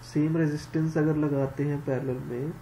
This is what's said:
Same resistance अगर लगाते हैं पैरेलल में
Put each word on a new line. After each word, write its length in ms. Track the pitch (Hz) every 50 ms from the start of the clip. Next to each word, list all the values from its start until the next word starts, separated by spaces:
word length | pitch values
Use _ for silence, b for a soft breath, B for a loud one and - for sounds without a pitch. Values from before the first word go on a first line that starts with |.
| -
Same 340 | - - 151 151 160 160
resistance 600 | 165 165 151 147 151 - - - 160 160 160 156
अगर 180 | 160 151 156 151
लगाते 480 | 151 151 147 143 139 135 135 - - 143
हैं 200 | 147 143 139 139
पैरेलल 340 | 143 131 123 139 131 123 127
में 280 | 139 - 123 120 139 156 175 -